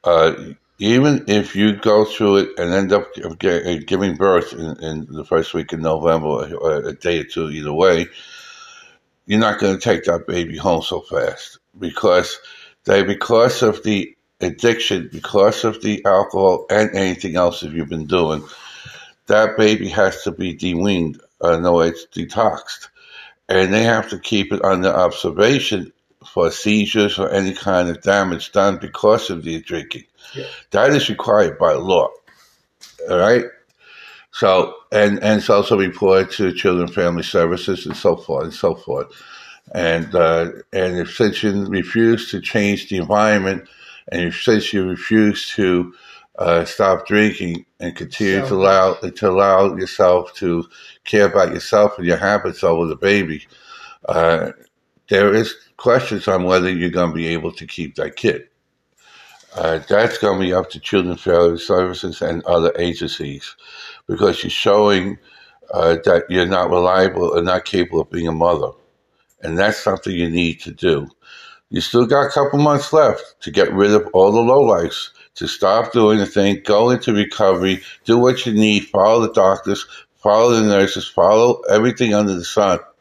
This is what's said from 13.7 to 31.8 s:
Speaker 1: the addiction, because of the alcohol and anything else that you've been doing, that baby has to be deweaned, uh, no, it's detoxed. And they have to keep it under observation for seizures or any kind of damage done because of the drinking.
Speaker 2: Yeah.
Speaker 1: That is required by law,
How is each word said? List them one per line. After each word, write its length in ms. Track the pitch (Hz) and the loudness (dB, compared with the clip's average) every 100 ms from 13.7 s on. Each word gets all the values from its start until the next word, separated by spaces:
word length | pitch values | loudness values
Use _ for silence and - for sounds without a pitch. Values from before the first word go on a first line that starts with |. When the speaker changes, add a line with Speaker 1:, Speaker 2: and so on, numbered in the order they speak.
| 104 | 0
Speaker 1:
the 340 | 107 101 - _ _ _ | -4 -4 -4 _ _ _
addiction, 680 | 92 71 117 113 - 95 - | -8 0 0 0 -2 -4 -6
because 520 | 80 - 104 101 - | -14 -2 2 2 2
of 180 | 113 110 | -4 -4
the 220 | 107 101 101 | -6 -2 2
alcohol 580 | 95 101 98 95 90 - | 2 0 2 2 2 0
and 240 | 104 107 | 0 0
anything 400 | 92 95 87 95 | -2 -4 -4 -6
else 260 | 82 87 - | 0 0 -2
that 120 | 78 | -10
you've 160 | 82 73 | -8 -6
been 180 | 82 76 | -8 -2
doing, 360 | 92 80 76 - - - - - - - _ - | 0 0 -2 -8 -20 -20 -20 -20 -20 -20 _ 0
that 320 | 107 107 - | 2 2 2
baby 300 | 107 107 98 | 2 2 -2
has 340 | 107 98 - | 0 0 0
to 80 | 98 | -10
be 240 | 87 95 | -6 -8
deweaned, 680 | - 92 85 98 92 80 - _ _ | -6 -6 -2 -2 -2 -4 -8 _ _
uh, 160 | 85 82 | 0 4
no, 240 | 87 85 | 4 4
it's 260 | 82 85 - | 2 -2 -14
detoxed. 840 | - 85 104 110 78 - - - _ - - - _ - | -12 -6 0 0 0 -12 -18 -18 _ -20 -20 -20 _ -2
And 260 | 95 95 | 0 2
they 80 | 104 | 2
have 280 | 113 110 107 | 2 0 -2
to 80 | 95 | -12
keep 340 | - 107 95 | -4 -2 -2
it 120 | 98 | -2
under 240 | 95 92 92 | 0 0 0
observation 1040 | - 90 - 90 85 110 139 - 101 85 _ _ _ - | 2 0 -2 -6 0 2 2 -2 -6 -8 _ _ _ -10
for 180 | - 82 | -2 -2
seizures 680 | - 104 107 101 110 104 95 | 0 0 0 0 0 0 0
or 120 | 95 | -2
any 240 | 98 95 | -2 -4
kind 340 | 95 101 92 87 | -4 -2 0 0
of 120 | 85 | -4
damage 520 | 98 101 95 82 - | 0 0 0 -4 -4
done 260 | 104 98 92 | 0 0 -2
because 500 | - - 107 113 - | -10 0 2 2 0
of 140 | 90 | -8
the 180 | 78 80 | -8 -10
drinking. 440 | - 85 73 - _ _ - | -8 -10 -10 -16 _ _ -20
Speaker 2:
Yeah. 120 | 135 - - _ | -16 -14 -16 _
Speaker 1:
That 180 | 101 131 | 2 2
is 180 | 143 - | 2 -2
required 500 | 104 - 107 90 - | -6 0 2 2 0
by 140 | 85 | 0
law, 360 | 69 | 0